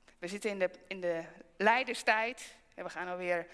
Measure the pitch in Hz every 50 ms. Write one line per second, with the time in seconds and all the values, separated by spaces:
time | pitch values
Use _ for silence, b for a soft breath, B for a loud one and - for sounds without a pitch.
0 | _ - - - - 175 185 208 - 220 202 196 185 180 - - - - 190 190
1 | 180 175 170 165 165 165 - - - - _ - 190 214 226 247 269 240 220 -
2 | - - 220 220 220 233 254 - - - - - - _ - - - 185 - 151
3 | 175 180 180 180 180 175 175 175 170 175